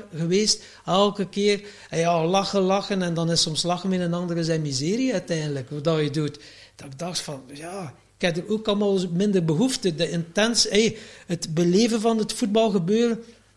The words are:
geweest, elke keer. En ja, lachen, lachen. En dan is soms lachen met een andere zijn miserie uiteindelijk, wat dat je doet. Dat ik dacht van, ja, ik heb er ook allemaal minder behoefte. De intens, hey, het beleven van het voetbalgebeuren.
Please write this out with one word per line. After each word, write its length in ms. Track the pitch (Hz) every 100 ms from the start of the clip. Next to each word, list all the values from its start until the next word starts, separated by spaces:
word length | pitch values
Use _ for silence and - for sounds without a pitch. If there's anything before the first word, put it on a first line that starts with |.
| 214
geweest, 480 | 156 165 190 214 - - -
elke 440 | - 185 208 202 185
keer. 320 | 202 208 202 - - -
En 80 | 160
ja, 260 | 170 170 160
lachen, 340 | 196 196 202
lachen. 420 | 190 196 196 190
En 120 | 175
dan 160 | 165 165
is 120 | 165
soms 200 | 165 147
lachen 260 | 170 180 190
met 120 | 185
een 140 | 175
andere 300 | 175 180 170
zijn 180 | 165 160
miserie 500 | 151 131 151 226 262
uiteindelijk, 580 | 190 - 160 151 139 120
wat 140 | 147
dat 160 | 160 156
je 100 | 147
doet. 280 | 151 147 - - - - -
Dat 100 | 143
ik 120 | 135
dacht 220 | 170 175
van, 200 | - 135 131
ja, 420 | 143 165 196 151 - _ -
ik 60 | 185
heb 100 | 165
er 120 | 185
ook 200 | 214 220
allemaal 300 | 202 202 196 180
minder 320 | 170 208 185
behoefte. 500 | 165 156 262 - 185
De 160 | 156 156
intens, 560 | 170 165 208 226 220 -
hey, 280 | 202 226 - - - -
het 280 | 170 -
beleven 460 | 160 175 185 233 226
van 180 | 226 226
het 140 | 214
voetbalgebeuren. 920 | - 220 220 226 190 165 220 233 226 - - _